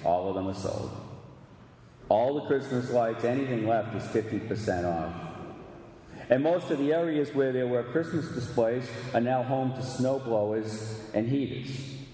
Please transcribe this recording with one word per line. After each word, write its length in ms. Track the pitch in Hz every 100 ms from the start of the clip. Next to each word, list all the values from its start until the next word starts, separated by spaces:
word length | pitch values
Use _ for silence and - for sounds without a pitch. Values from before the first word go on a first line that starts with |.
all 260 | 82 90 95
of 40 |
them 140 | 95 95
are 60 |
sold. 360 | 95 - - 65 - - - - - - - - - - - -
All 260 | 107 127
the 140 | 147 143
Christmas 420 | 139 131 127 123
lights, 320 | 120 113 113
anything 460 | 117 131 131 120 110
left 260 | 113 107
is 100 | 98 -
fifty 320 | 113 107 104
percent 440 | - 98 - 90
off. 300 | 87 82 80 85 - - - - - - - - - - -
And 140 | 127
most 300 | 151 175 -
of 80 | 151
the 120 | 143
areas 400 | 160 170 151 135
where 200 | 135 135
there 160 | 127 123
were 160 | 123
Christmas 420 | 117 160 165 160 135
displays 600 | - 120 - 113 127 127 - -
are 60 | 117
now 240 | 120 131
home 300 | 123 135 131
to 80 | 131
snow 340 | 131 - 127 135
blowers 840 | 123 110 107 110 110 - - - -
and 140 | 104 117
heaters. 420 | 139 127 - - - 139 135 -